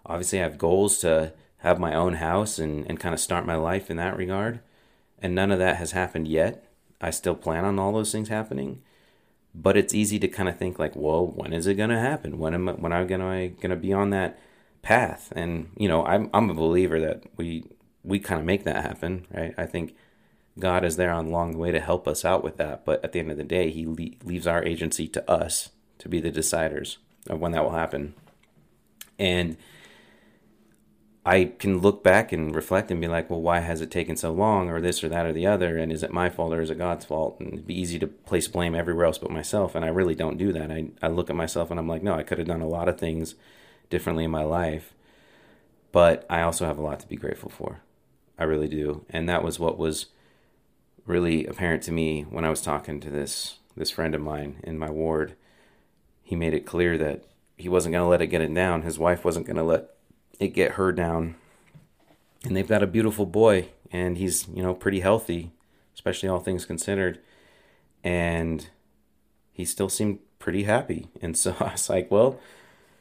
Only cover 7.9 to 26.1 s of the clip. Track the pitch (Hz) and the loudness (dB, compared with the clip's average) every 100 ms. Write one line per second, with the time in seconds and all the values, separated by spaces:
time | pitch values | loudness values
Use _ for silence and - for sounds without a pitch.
7.9 | 110 107 110 107 107 110 - - 131 _ | 0 -2 -4 -4 -4 -4 -6 -6 -10 _
8.9 | _ _ _ _ _ _ 82 90 101 - | _ _ _ _ _ _ 2 6 6 4
9.9 | 107 101 104 95 - 90 85 92 - 76 | 2 2 2 0 0 -2 -2 -4 -2 -4
10.9 | 73 76 82 87 - - 82 92 98 110 | -2 0 2 0 -4 -6 -2 0 2 2
11.9 | 113 127 156 76 76 80 87 90 - 85 | 2 0 -2 -6 -4 -2 0 -2 -4 -2
12.9 | 87 92 92 92 92 90 - 90 87 95 | 0 0 -2 -2 -4 -4 -4 -4 -2 0
13.9 | 98 101 98 90 - - _ _ _ - | 2 2 2 -2 -6 -20 _ _ _ 2
14.9 | 120 101 - - - 85 82 80 - 101 | 4 4 -4 -10 -6 -4 -4 -8 0 2
15.9 | 82 - 101 - 104 107 80 80 90 90 | 4 4 2 4 2 2 2 4 4 4
16.9 | 80 78 - - - 85 82 - - _ | 2 0 -4 -10 -8 -6 -6 -10 -20 _
17.9 | _ 85 98 - 85 82 101 - 50 - | _ -2 -2 0 -2 2 0 0 -2 -4
18.9 | - 87 92 - 85 80 - 82 87 78 | -6 -6 -6 -8 -8 -6 -6 -6 -4 -6
19.9 | - _ _ _ _ _ - 92 90 87 | -10 _ _ _ _ _ -2 0 2 2
20.9 | 82 90 85 80 85 85 82 85 80 - | 2 0 0 0 -2 -2 -2 -2 0 0
21.9 | 87 - 76 87 92 - - 76 67 - | 0 0 0 2 2 0 -4 -4 -4 -2
22.9 | 76 80 87 80 73 73 90 82 80 80 | -2 -2 -4 -4 -6 -2 0 0 -2 -6
23.9 | 82 82 - 87 87 85 85 82 82 82 | -6 -8 -10 -8 -2 0 2 0 -2 -2
24.9 | - 78 - - 85 78 - - _ _ | -4 -4 -4 2 2 2 -4 -6 _ _
25.9 | - - | -20 -4